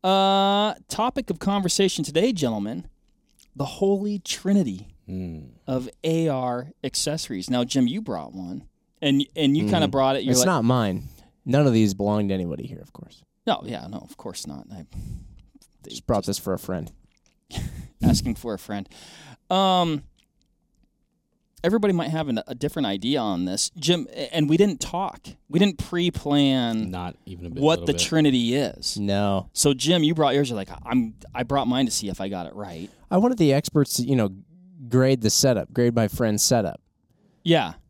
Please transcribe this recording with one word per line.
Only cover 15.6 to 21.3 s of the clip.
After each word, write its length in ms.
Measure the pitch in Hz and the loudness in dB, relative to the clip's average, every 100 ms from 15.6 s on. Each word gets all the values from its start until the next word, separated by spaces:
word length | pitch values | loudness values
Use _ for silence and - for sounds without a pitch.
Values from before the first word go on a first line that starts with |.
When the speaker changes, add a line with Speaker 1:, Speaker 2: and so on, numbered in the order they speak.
| _ _ | _ _
Speaker 1:
they 80 | - | -18
Speaker 3:
Just 160 | - - | -12 -2
brought 120 | 107 | 0
Speaker 1:
just 80 | 98 | 0
Speaker 3:
this 120 | 98 | -4
for 140 | - | -4
a 60 | 92 | -6
friend. 300 | - 92 78 - _ _ _ _ _ | -4 -8 -8 -14 _ _ _ _ _
Speaker 1:
<laughs> 500 | - - - - _ | -10 -10 -10 -16 _
asking 340 | 110 - 123 110 | 2 2 0 -6
for 180 | 120 | -6
a 60 | 101 | -8
friend. 280 | - 104 98 - - - - - _ | -6 -8 -10 -16 -20 -20 -20 -20 _
Um, 540 | 185 190 185 170 151 - _ _ _ _ _ _ _ _ _ _ _ _ | 2 4 4 2 -2 -8 _ _ _ _ _ _ _ _ _ _ _ _